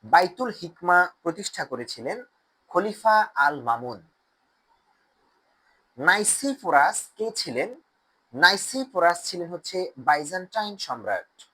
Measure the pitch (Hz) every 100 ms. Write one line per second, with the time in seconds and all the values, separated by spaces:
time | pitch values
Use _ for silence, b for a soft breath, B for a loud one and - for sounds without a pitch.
0 | 110 160 185 - 247 - 170 - 175 180
1 | 180 _ 170 160 196 - 151 123 120 -
2 | 123 220 247 _ _ _ _ 175 208 208
3 | 220 214 208 - 143 147 117 117 123 101
4 | _ _ _ _ _ _ _ _ _ _
5 | _ _ _ _ _ _ _ _ _ -
6 | 156 196 208 - 277 269 185 147 156 -
7 | - - 220 220 - 123 190 269 _ _
8 | _ _ _ 123 180 196 - 262 262 180
9 | 170 175 - 180 170 175 - 185 180 -
10 | 120 147 147 185 185 220 208 196 - 123
11 | 104 92 - _ -